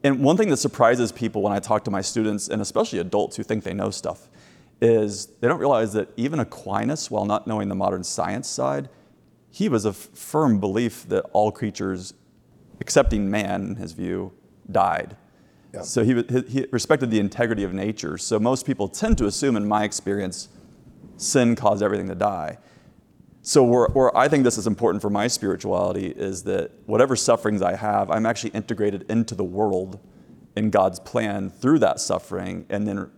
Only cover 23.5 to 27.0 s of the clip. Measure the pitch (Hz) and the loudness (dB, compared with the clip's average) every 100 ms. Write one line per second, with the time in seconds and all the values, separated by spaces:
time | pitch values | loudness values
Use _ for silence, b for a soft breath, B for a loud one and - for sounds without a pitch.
23.5 | 147 123 123 117 135 127 - 139 151 127 | 6 6 6 4 4 4 4 4 4 4
24.5 | 113 104 98 113 95 104 101 113 - 101 | 2 -2 0 2 2 0 0 0 0 -2
25.5 | 87 98 92 92 95 92 - 95 95 98 | -2 -2 0 0 -2 -4 -4 -6 -6 -4
26.5 | 95 - - - 110 | -2 -4 -10 0 4